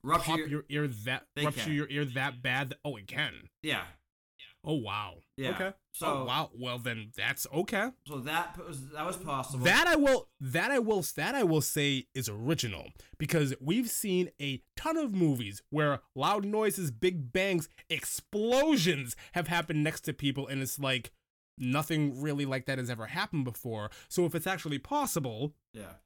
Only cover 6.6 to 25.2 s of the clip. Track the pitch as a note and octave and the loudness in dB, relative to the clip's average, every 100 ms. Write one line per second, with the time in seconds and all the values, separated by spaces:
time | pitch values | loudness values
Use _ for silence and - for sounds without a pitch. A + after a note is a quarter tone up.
6.6 | B2 B2 A#2+ A2+ G#2+ - A2 C#3 - D3 | -6 -4 -4 -6 -8 -4 -2 -2 -4 -2
7.6 | G3+ G3+ A#3 - - C#3+ B2+ D#3+ F3 F3+ | 0 0 -2 -6 -10 -8 -2 -2 -2 -8
8.6 | E3 C#3 C3+ D3 E3 F#3 F3 C3+ B2 C3 | -12 -12 -10 -6 -4 -4 -4 -4 -4 2
9.6 | C#3+ A3+ F4 D#4+ C#4 B3+ - _ C3+ D3+ | 6 8 6 6 6 4 2 _ -2 0
10.6 | G#3+ C#4 A3 G#3 D#3 - E3 C#4 F#3+ D#3 | 2 2 4 2 0 -2 0 4 6 4
11.6 | - D#3 C#3+ C3+ - C3+ A2 G#2 A#2+ E3 | 4 2 2 2 -2 -6 -4 -2 0 0
12.6 | A#2 F2 - - - - D3+ E3 C#3 C3 | 0 -6 -10 -18 -20 -6 0 4 2 0
13.6 | C3+ G#3+ A#3 - G#3 F3+ F3+ - C#3+ C3 | 0 2 2 -2 2 2 0 -2 -4 -4
14.6 | _ - D#4 E4 C#4+ F#3+ D#3+ B2+ G#2 G2 | _ -6 -2 0 0 4 4 4 -2 -8
15.6 | _ D3+ D3+ C#3 _ B2+ D3 G#3 G3+ G#3+ | _ 0 2 0 _ -2 0 2 0 2
16.6 | G#3+ G3+ E3 A2 F3+ F3 B2 F#3 G3 F3+ | 2 0 -4 2 0 0 -2 0 2 2
17.6 | - - - D#3 - - - G#3 A3 B3+ | -2 -14 -6 -6 -4 -8 -4 -2 4 6
18.6 | D#4 C#4 E3+ D3 B2 - - F3 D#3+ E3+ | 6 6 4 2 -2 -10 -6 -4 0 0
19.6 | E3 D3+ D3+ D#3 - C#3+ C#3+ C#3 C3+ C3+ | 0 2 2 0 -6 -2 -2 -2 -4 -4
20.6 | C3 - C3+ B2+ - _ _ _ _ - | -4 -2 0 0 -2 _ _ _ _ -4
21.6 | B2 C#3 D3+ D#3+ D3 B2+ D3+ C#3+ C#3 C3+ | 0 0 2 2 2 0 -2 0 0 -2
22.6 | B2 C3 B2 A#2 A2 E3 G#3 D#3 B2+ A2 | -2 -4 -2 -4 -4 -4 -2 0 -2 -4
23.6 | B2+ A2+ G#2 - - - F3 E3 F#3 F#3 | -6 -6 -6 -10 -4 0 2 2 -2 -4
24.6 | D#3 C#3 - D4 C4+ E3+ | -4 -6 -2 -2 0 -2